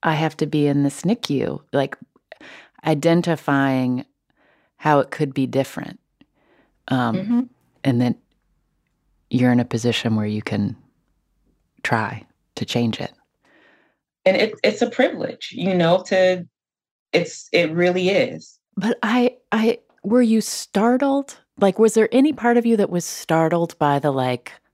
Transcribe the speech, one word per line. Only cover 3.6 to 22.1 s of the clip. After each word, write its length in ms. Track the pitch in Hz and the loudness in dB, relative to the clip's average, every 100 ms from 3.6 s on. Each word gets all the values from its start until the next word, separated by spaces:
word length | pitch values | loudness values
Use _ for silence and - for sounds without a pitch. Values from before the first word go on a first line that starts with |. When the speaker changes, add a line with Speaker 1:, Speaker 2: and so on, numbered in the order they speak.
| 139 131 127 123 - _ _ _ _ _ _ _ | 0 0 -2 -4 -8 _ _ _ _ _ _ _
Speaker 1:
how 200 | 151 147 | 2 2
it 120 | 127 | 2
could 220 | - 147 | -4 -6
be 140 | 135 131 | -2 -2
different. 540 | 123 135 - - - _ _ _ _ _ _ _ _ - | -2 -4 -6 -14 -16 _ _ _ _ _ _ _ _ -4
Um, 280 | 131 120 117 | -2 0 -2
Speaker 2:
Mm-hmm. 240 | 202 240 254 _ _ _ | -2 -2 -2 _ _ _
Speaker 1:
and 160 | 139 120 | -2 0
then 160 | 123 - _ _ _ _ _ _ _ _ _ _ _ | 0 -2 _ _ _ _ _ _ _ _ _ _ _
you're 220 | 123 123 | 0 2
in 80 | 123 | 2
a 40 | |
position 520 | 120 120 117 113 117 110 | 0 -2 -2 -2 -2 -2
where 100 | 104 | -2
you 160 | 107 | -6
can 320 | - 104 101 104 _ _ _ _ _ _ _ _ _ _ | -4 -4 -4 -6 _ _ _ _ _ _ _ _ _ _
try 420 | - 117 110 110 - _ _ - | -4 -2 -4 -10 -18 _ _ -12
to 80 | |
change 340 | - 123 120 107 | -6 -2 -2 -4
it. 140 | - _ _ _ _ _ _ _ _ _ _ _ | -10 _ _ _ _ _ _ _ _ _ _ _
Speaker 2:
And 120 | - 196 | 0 2
it, 180 | 208 - | 0 0
it's 180 | 233 214 | -2 0
a 80 | 240 | -4
privilege, 600 | - 277 - - - - | 0 0 0 -10 -10 -16
you 220 | - 180 | -6 -2
know, 280 | 180 165 185 185 | 0 2 2 2
to, 400 | 190 185 180 175 _ _ _ _ _ _ | 2 2 0 -6 _ _ _ _ _ _
it's, 360 | 170 175 - - | -2 -2 -10 -2
it 180 | 165 165 | 0 0
really 380 | 165 180 180 180 | 0 0 2 0
is. 500 | 196 131 - - _ _ - | 0 0 -4 -18 _ _ -6
Speaker 1:
But 220 | 196 - | -4 -2
I, 340 | 214 240 240 - _ | 0 2 2 -2 _
I, 260 | 214 220 226 _ _ | 0 0 -2 _ _
were 200 | - 240 | 0 2
you 180 | 240 220 | 4 2
startled? 1000 | 202 - - 202 226 254 277 269 269 - _ - | 0 -8 -4 0 2 2 2 0 -4 -14 _ 0
Like, 180 | 202 185 | 0 4
was 160 | 220 | 4
there 140 | 220 220 | 4 2